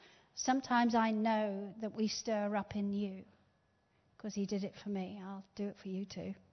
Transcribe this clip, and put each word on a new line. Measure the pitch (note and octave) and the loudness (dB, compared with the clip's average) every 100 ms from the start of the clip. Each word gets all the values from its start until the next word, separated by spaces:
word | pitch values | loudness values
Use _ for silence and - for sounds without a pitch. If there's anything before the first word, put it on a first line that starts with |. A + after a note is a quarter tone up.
| - - _ | -20 -20 _
sometimes | - - C4+ - A#3+ A#3+ A3+ | -4 0 2 4 4 6 6
I | A3+ | 4
know | G#3+ A3 A3 G#3+ G3 G3+ F#3 | 4 4 4 2 -2 -6 -6
that | A3 | -6
we | G#3 A3 | 0 0
stir | - - G#3+ G#3 G#3 | 0 0 0 2 0
up | G3+ G#3+ | 0 -2
in | G3+ | 0
you, | G3+ G3+ F#3+ - _ _ _ _ _ _ _ _ - | 0 -2 -6 -14 _ _ _ _ _ _ _ _ -12
'cause | G#3+ | -6
he | G3+ G3 | -2 0
did | G3+ | -2
it | F#3+ - | -4 -6
for | G#3 | -4
me, | G3 F#3 G3+ | -4 -4 -8
I'll | F#3+ G3 - | -10 -10 -10
do | - G3+ | -6 -6
it | G3+ | -6
for | F#3+ | -6
you | F#3+ G3+ | -4 -4
too, | F#3 F#3 G3 - | -6 -8 -8 -14